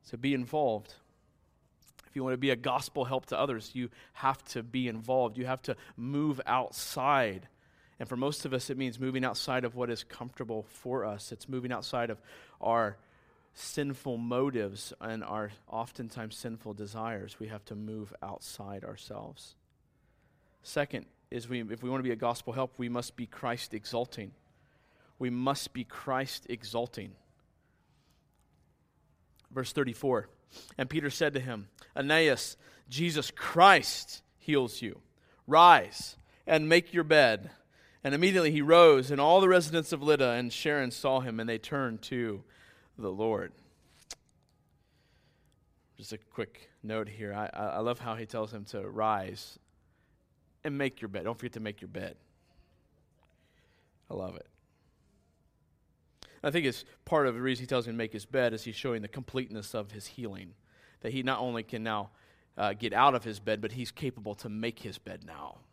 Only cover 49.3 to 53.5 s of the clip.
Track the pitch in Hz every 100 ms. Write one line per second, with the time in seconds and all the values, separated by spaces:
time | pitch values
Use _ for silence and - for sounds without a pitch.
49.3 | 95 - - _ _ _ _ _ _ _
50.3 | _ _ _ 147 143 135 - 107 95 90
51.3 | 117 123 113 107 101 95 98 92 - _
52.3 | _ _ _ _ _ _ _ _ _ _
53.3 | _ _